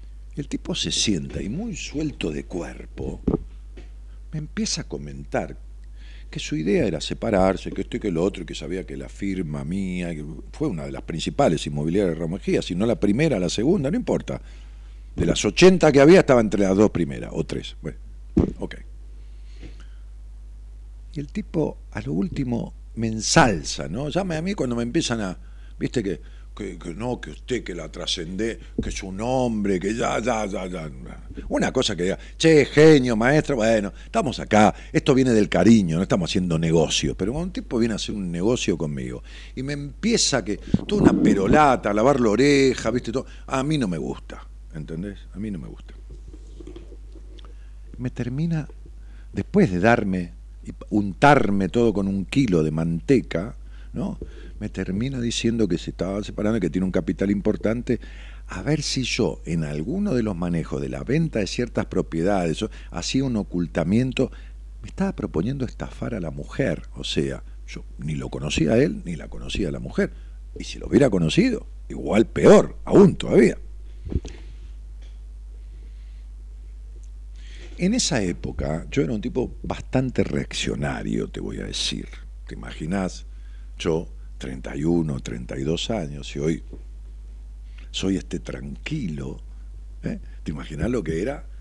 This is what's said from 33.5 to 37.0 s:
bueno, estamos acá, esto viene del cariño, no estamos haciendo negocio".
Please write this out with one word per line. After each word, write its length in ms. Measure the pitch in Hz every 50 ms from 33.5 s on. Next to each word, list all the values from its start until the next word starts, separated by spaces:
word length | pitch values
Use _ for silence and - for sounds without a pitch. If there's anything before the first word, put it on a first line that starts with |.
| -
bueno, 380 | 110 107 110 113 110 101 101 - - -
estamos 360 | - - 226 208 135 104 -
acá, 360 | 73 - - 107 107 98 - - - -
esto 220 | - 160 - - 139
viene 180 | 127 131 127
del 160 | 117 110 104
cariño, 480 | 85 - - 92 104 117 110 98 82 80
no 80 | 85 95
estamos 260 | - - 98 85 78
haciendo 300 | - 98 90 87 82 80
negocio". 560 | 82 82 80 85 78 - - -